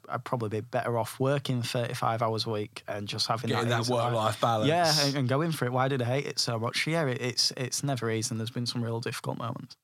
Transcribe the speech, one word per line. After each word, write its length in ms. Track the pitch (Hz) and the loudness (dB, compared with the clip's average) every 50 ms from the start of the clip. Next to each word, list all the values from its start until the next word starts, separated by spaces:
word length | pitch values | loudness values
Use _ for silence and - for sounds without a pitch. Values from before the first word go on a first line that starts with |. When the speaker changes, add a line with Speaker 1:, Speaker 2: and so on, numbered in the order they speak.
| - | -6
Speaker 1:
I'd 160 | - - 123 123 | -6 -6 -6 -4
probably 260 | - 135 120 113 104 | -2 -2 -2 -2 -2
be 120 | 110 107 | -2 -4
better 360 | 107 - - 123 - 120 120 | -4 -2 -2 0 0 2 0
off 220 | 113 107 - - - | 0 -2 -2 -2 0
working 420 | 131 135 143 139 - - 131 123 | 0 2 2 0 0 0 -2 0
thirty-five 600 | 113 - - 123 117 - - - 123 120 113 110 120 | 0 -2 0 -2 -2 -2 -2 0 0 0 2 2 2
hours 240 | 110 110 107 110 | 0 0 0 0
a 20 | 117 | -2
week 320 | 110 104 104 - - - - | -2 -2 -4 -6 -8 -12 -8
and 200 | - 101 104 104 104 | -6 -6 -6 -6 -4
just 180 | - 113 - | -4 -2 0
having 220 | - 120 113 120 113 | 0 0 0 0 0
Speaker 2:
Getting 160 | - 120 117 | 0 0 2
Speaker 1:
that 80 | 120 120 | 2 2
Speaker 2:
that 60 | 117 | 2
Speaker 1:
easy 120 | 117 123 123 | 2 2 2
life." 120 | 117 117 120 120 | 2 2 2 2
Speaker 2:
work-life 280 | 113 107 107 104 - | 2 2 2 2 2
balance. 260 | - 120 117 110 107 139 | 2 4 4 4 4 4
Speaker 1:
Yeah, 220 | 160 175 170 160 151 156 143 | 4 4 4 4 4 4 4
and, 100 | 139 135 | 2 2
and 100 | 147 131 120 | 2 2 2
going 220 | 131 139 165 170 | 2 2 2 0
for 140 | 156 - 123 | 0 0 0
it. 80 | 123 127 | 0 2
Why 160 | 127 131 135 | 2 2 2
did 120 | 139 127 | 2 0
I 40 | 120 | 0
hate 200 | 117 127 143 - | 0 0 0 -2
it 140 | - - - | -2 -2 -2
so 180 | - - 117 | 0 0 0
much? 300 | 113 113 117 - - - | -2 -2 -2 0 0 0
Yeah, 180 | 151 160 170 156 | 0 2 0 2
it, 140 | 135 123 - | 0 0 -2
it's, 300 | 120 123 110 - - - - | -2 -2 0 2 0 0 0
it's 260 | - 131 120 - - - | -2 -6 -4 -2 -2 -2
never 260 | 143 139 120 113 113 | -2 -2 0 0 0
easy, 220 | 110 110 110 - | 0 0 -2 -2
and 80 | 117 110 | -2 -4
there's 100 | 113 113 | -4 -4
been 140 | - 123 120 | -4 -4 -4
some 160 | 113 - 123 | -2 -2 -2
real 200 | 117 117 117 117 | -2 -2 -2 -4
difficult 360 | 117 117 135 - - 131 131 | -4 -4 -6 -6 -6 -6 -6
moments. 380 | - 123 117 127 - - - - _ | -4 -6 -6 -8 -8 -10 -14 -18 _